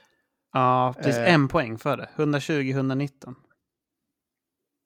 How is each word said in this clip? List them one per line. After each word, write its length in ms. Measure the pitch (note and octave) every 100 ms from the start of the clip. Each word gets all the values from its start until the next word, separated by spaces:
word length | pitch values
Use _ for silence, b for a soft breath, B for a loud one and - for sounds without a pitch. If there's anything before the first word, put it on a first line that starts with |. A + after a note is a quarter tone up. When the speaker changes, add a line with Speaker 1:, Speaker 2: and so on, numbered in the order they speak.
| _ _ _ _ _
Speaker 1:
Ja, 400 | C3+ B2+ B2+ B2+ B2
precis. 180 | - A#2
Speaker 2:
Eh. 180 | A#2
Speaker 1:
En 140 | D#3+ C3+
poäng 300 | E3+ A#2 A2+
före. 320 | D3 B2 - -
Hundratjugo, 580 | D3+ C#3+ - D3 C3
hundranittton. 600 | C3+ C3+ C3 C#3+ - - C3 _ _ _ _ _ _ _ _ _ _ _ _ _ _